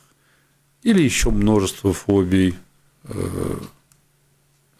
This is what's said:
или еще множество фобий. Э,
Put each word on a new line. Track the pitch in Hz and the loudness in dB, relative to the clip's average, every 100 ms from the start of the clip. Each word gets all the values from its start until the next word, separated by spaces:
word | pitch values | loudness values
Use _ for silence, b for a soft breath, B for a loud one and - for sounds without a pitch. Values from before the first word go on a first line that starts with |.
| _ _ _ _ _ _ _ _ | _ _ _ _ _ _ _ _
или | 233 196 | 0 2
еще | 139 95 - | 2 2 0
множество | 104 104 107 95 - 98 | 2 2 2 0 -2 -4
фобий. | 87 - 101 90 95 92 90 - _ _ _ - | -2 0 0 2 2 2 -2 -12 _ _ _ -14
Э, | 104 50 50 50 - - - _ _ _ _ _ _ _ _ _ _ | -10 -8 -6 -6 -8 -12 -20 _ _ _ _ _ _ _ _ _ _